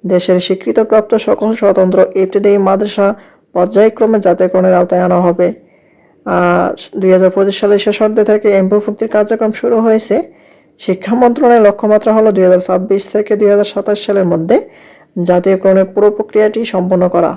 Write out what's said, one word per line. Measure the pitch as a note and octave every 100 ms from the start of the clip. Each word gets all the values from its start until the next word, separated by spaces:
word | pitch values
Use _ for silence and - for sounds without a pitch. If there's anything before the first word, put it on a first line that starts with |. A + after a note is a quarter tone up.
দেশের | F#3 F#3 F3 F3+
স্বীকৃতপ্রাপ্ত | F3+ F#3+ - A3 A3 A3 G#3+ A3
সকল | G#3+ G#3 G#3
স্বতন্ত্র | A3+ G3+ F#3+ F#3 G3 F#3 F#3+
ইবতেদায়ী | F#3+ G3 G3+ G3+
মাদ্রাসা | G3 G3 G#3 G#3 G3+ G#3 - _ _
পর্যায়ক্রমে | F3+ F3+ G#3+ A3 A3 A#3 A3
জাতীয়করণের | F#3+ F3 F3+ F#3 F#3
আওতায় | F3+ F3+ F3+
আনা | F3+ F3+
হবে। | F3+ F3 F3 - _ _ _ _ _ _ -
আহ, | F3 F3 F3 F3+ - - -
দুই | F#3+
হাজার | F#3 F#3
পঁচিশ | F#3 G3 G3
সালের | G3+ G3+
শেষার্ধে | G#3 G#3+ G#3+ A3
থেকে | G#3+ G#3 G#3 G3
এমপিভুক্তির | F#3+ G#3 G#3 G#3 A3
কার্যক্রম | G#3+ G#3 A3 A3
শুরু | A3 B3 A#3
হয়েছে। | A3+ A3 - A3+ - _ _ _ _ _
শিক্ষা | - F#3 G3 A#3
মন্ত্রণালয়ের | B3 A#3 B3+ A#3+ G#3
লক্ষ্যমাত্রা | G3+ G#3+ G#3+ A3
হলো | A3 A3
দুই | F#3+
হাজার | F#3 F3+
ছাব্বিশ | F3+ F#3 F#3+ G3 G3
থেকে | G#3 G#3 G#3
দুই | G#3
হাজার | G3+ G#3
সাতাশ | - G3+ G#3
সালের | - G3+ F3+
মধ্যে | E3+ E3 B3 B4 - - - _ -
জাতীয়করণের | F3 F3+ F3+ F#3+ F#3+ F#3+ F#3+
পুরো | G3+ G#3
প্রক্রিয়াটি | G#3 G#3+ G#3+ G#3+ G#3+ A3+
সম্পন্ন | F#3+ F3+ F#3 F3+
করা। | F3+ E3+